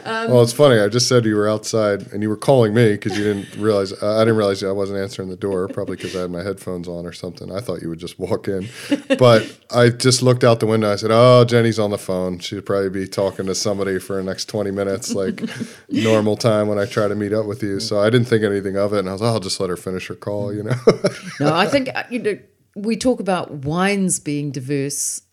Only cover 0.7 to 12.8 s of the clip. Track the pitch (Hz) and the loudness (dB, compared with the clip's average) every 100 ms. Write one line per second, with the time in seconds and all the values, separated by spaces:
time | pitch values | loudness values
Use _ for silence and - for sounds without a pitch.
0.7 | 117 104 120 - 127 110 104 104 107 - | 6 4 2 2 4 4 2 2 0 -2
1.7 | 113 104 101 - 101 107 104 - 139 110 | 0 2 0 -4 -4 -4 0 4 6 6
2.7 | 107 113 104 110 101 104 101 92 101 104 | 6 4 4 -2 -2 -2 -2 -6 -4 0
3.7 | 104 95 95 104 110 113 110 101 98 98 | 2 0 -4 -2 2 4 4 2 0 -2
4.7 | 98 98 98 98 - 92 92 101 95 95 | -2 -2 -4 -6 -6 -10 -6 -4 -2 -4
5.7 | - 95 92 92 90 90 87 98 92 - | -6 -8 -8 -8 -6 -6 -6 -8 -8 -8
6.7 | 90 87 85 87 - 92 87 95 92 - | -8 -8 -10 -10 -12 -12 -12 -10 -8 -8
7.7 | 87 85 82 85 - 92 104 - 95 101 | -8 -8 -8 -10 -10 -6 -4 -4 -6 -6
8.7 | - - 277 - 277 123 110 - - - | -12 -6 -6 -2 4 6 6 2 -8 -4
9.7 | 120 120 120 127 123 127 123 127 117 110 | 2 4 4 0 2 2 4 4 4 2
10.7 | 110 107 101 110 113 123 123 117 120 117 | 0 0 0 2 6 8 8 6 4 2
11.7 | 110 104 101 - 92 92 90 - 101 - | 0 -2 -2 -4 -4 -4 -6 -8 -8 -2
12.7 | 98 | -2